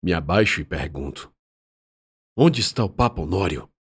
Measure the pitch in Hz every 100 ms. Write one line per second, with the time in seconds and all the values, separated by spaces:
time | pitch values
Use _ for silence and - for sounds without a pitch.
0 | 85 85 73 98 107 - 73 76 71 69
1 | 69 - - _ _ _ _ _ _ _
2 | _ _ _ - 160 131 101 - 104 -
3 | 120 - 78 92 92 64 - _